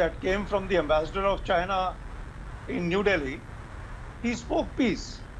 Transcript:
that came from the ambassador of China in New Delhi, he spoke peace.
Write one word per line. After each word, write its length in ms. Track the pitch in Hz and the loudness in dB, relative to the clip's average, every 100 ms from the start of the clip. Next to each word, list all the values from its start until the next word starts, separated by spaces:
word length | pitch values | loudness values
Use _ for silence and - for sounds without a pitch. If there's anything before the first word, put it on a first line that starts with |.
that 180 | 170 - | 0 2
came 240 | 190 196 | 0 0
from 220 | 180 196 190 | 2 0 2
the 120 | 185 | 2
ambassador 460 | 151 156 156 196 | 4 4 2 2
of 200 | 196 180 | 2 2
China 500 | - 180 180 190 185 - - - - - - - - | 2 2 4 2 0 -2 -10 -10 -10 -10 -12 -10 -6
in 220 | - 175 | -2 2
New 160 | 185 | 4
Delhi, 360 | 202 185 135 156 - - - - - - - - | 6 4 2 -4 -10 -12 -12 -12 -10 -10 -10 -4
he 140 | 233 | -2
spoke 320 | 240 - 311 277 - | -2 0 0 0 2
peace. 440 | 247 160 - - - - | 2 2 -4 -10 -12 -12